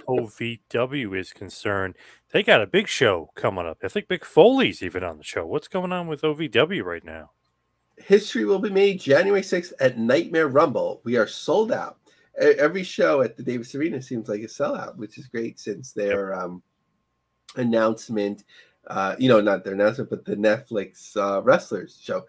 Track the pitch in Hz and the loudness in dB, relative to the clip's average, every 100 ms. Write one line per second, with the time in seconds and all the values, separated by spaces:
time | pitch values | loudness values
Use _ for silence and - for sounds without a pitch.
0 | - 127 117 - 117 117 _ 117 127 143 | -4 -2 -4 -8 -8 -8 _ -2 -2 -4
1 | 110 95 90 - 95 - 104 101 95 92 | -6 -6 -8 -12 -16 -8 -2 0 -2 -6
2 | - - _ 170 214 160 101 185 208 - | -18 -20 _ 0 4 4 4 0 0 2
3 | 123 87 80 - 120 95 85 78 95 208 | 2 2 -2 -4 -4 -2 -6 -6 -6 -6
4 | 202 180 - - 196 262 175 90 90 90 | -4 -6 2 6 8 6 2 -2 -6 -6
5 | 90 78 - - 82 131 - 190 180 180 | -6 -8 -8 -8 -4 -6 -4 -6 -4 -4
6 | 170 147 156 151 156 113 156 190 90 85 | -6 -4 -2 -2 0 2 2 0 -6 -8
7 | 82 80 78 _ _ _ _ _ _ _ | -10 -16 -18 _ _ _ _ _ _ _
8 | - 202 214 240 208 190 208 190 202 180 | 2 2 2 -2 0 0 0 2 2 2
9 | 139 139 190 202 185 180 175 - 131 117 | 2 4 4 0 0 -4 -4 0 0 2
10 | 113 143 170 165 156 127 - 101 87 - | 2 2 2 0 2 4 2 2 -4 -4
11 | 113 120 104 - - 170 220 101 87 - | -2 0 0 -2 0 0 0 -2 -6 -14
12 | _ _ _ - 143 143 151 185 185 - | _ _ _ 2 4 6 2 0 -6 0
13 | 170 147 120 - 127 123 117 139 156 135 | 2 4 0 -2 -6 -6 -8 -6 -4 -4
14 | 127 123 107 104 110 - 143 262 - - | -8 -8 -6 -8 -8 -6 -4 -4 -8 -12
15 | 107 - 135 117 117 - - 104 131 - | -16 -16 -12 -8 -8 -8 -10 -10 -10 -4
16 | 101 101 98 95 90 90 - _ _ _ | -2 -2 -4 -6 -8 -12 -18 _ _ _
17 | _ _ _ _ - - 120 113 110 110 | _ _ _ _ -16 -6 -2 2 2 0
18 | - 107 101 104 _ - _ _ - - | -4 -4 -2 -4 _ -20 _ _ -10 -6
19 | 98 104 127 113 101 95 98 98 104 123 | -4 0 4 6 4 0 -2 0 2 0
20 | 123 92 - 104 107 110 - 107 92 - | -6 -8 -6 0 2 2 -2 -6 -6 -10
21 | - 107 101 98 101 170 - 104 - - | -10 -4 -2 2 4 2 2 -8 -8 -14
22 | - 92 | -8 -8